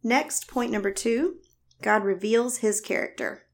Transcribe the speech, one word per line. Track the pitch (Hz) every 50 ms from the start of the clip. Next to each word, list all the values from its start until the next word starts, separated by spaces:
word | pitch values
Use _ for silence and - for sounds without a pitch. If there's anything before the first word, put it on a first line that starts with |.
Next, | - 226 240 277 302 - - - - -
point | - 254 240 233
number | 226 208 196 202
two, | 196 - - 233 233 240 311 359 339 - _ _ _ _ _ _ _ _
God | - - 214 214
reveals | 196 196 190 180 185 214 226 233 240 247 240 -
his | - 214 208 208
character. | - - - - - - - - - 98 - - _ _